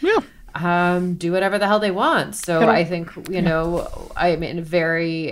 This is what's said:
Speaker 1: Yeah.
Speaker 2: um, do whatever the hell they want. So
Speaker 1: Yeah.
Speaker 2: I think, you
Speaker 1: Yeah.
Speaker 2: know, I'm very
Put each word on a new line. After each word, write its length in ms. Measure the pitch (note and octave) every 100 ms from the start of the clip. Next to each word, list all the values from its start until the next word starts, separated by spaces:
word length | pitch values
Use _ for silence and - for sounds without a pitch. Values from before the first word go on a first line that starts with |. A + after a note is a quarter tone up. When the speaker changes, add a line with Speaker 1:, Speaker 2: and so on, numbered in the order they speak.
Speaker 1:
Yeah. 180 | E4+ A4 - - - -
Speaker 2:
um, 600 | F3 F3 F3 F3+ F3+ F3
do 180 | E3+
whatever 260 | F#3 F#3+ G3+
the 80 | G3+
hell 120 | G#3+
they 100 | G#3
want. 420 | F#3 C#4+ C#4 C#3 -
So 260 | - E3
Speaker 1:
Yeah. 80 | D#3+
Speaker 2:
I 160 | D#3 E3
think, 280 | E3+ E3+ -
you 60 | -
Speaker 1:
Yeah. 120 | F#3
Speaker 2:
know, 680 | F3 D#3+ E3 E3+ - - - -
I'm 480 | F3 D#3 E3 E3+
very 680 | E3 F3 E3 E3 E3 E3 D#3